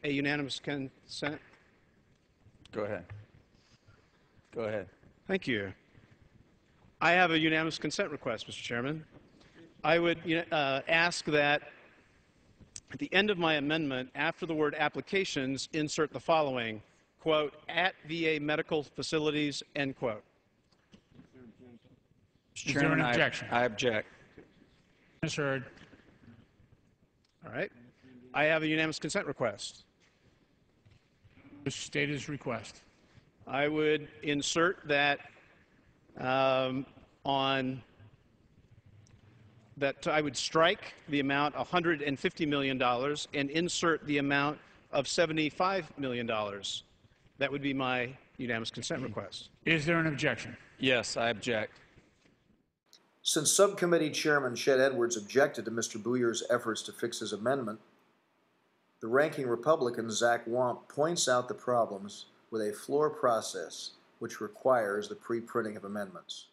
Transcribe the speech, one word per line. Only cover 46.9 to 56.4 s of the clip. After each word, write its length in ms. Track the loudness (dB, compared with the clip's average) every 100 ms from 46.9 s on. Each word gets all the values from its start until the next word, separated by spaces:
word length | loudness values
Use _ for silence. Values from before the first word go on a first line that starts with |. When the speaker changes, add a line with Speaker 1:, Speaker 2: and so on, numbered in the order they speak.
| _ -20 _ _ -6
Speaker 1:
That 120 | -4
would 120 | -2
be 120 | -4
my 420 | -2 0 0 -4 -8 -20 -10
unanimous 340 | -4 -4 -4
consent 320 | -8 -6 -6
request. 460 | -6 -8 -10 -14 -18 _
Speaker 3:
Is 220 | 0 2 4
there 120 | 2
an 80 | 2
objection? 500 | 0 0 0 -6 -14 -20 -2
Speaker 2:
Yes, 380 | 2 2 0 -2
I 140 | 0
object. 500 | 0 -2 -2 -2 -10 -20 -20 _ _ _ _ _ _ _ _ _ -20 _ _
Speaker 4:
Since 280 | 0 2 2
Subcommittee 600 | 6 6 6 4 4 4
Chairman 440 | 0 2 2 2
Chet 240 | 0 4 6
Edwards 380 | 4 4 0 0
objected 480 | 0 4 4 2
to 80 | -6
Mister 260 | -4 -4 -4
Buyer's 460 | -2 2 2 0